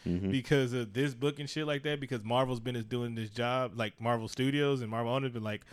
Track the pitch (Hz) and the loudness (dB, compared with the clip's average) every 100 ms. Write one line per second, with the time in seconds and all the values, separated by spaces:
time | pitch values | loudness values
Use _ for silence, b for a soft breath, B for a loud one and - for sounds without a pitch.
0 | - 87 98 131 - 143 127 123 113 110 | -2 0 2 0 4 4 4 0 -2 -2
1 | 143 120 143 147 143 156 151 143 147 147 | -2 0 -2 -2 -6 -4 -2 -2 -2 -4
2 | 135 123 107 120 131 123 120 123 110 123 | -2 -4 2 2 4 0 -2 -4 -2 -2
3 | 120 113 107 110 120 127 127 110 110 - | -2 -4 -4 0 2 2 0 -2 -4 -2
4 | 113 117 110 - 131 143 143 135 110 113 | 0 0 0 0 2 4 2 2 0 -2
5 | 117 131 135 120 107 107 - | 0 0 0 -2 -4 -4 -10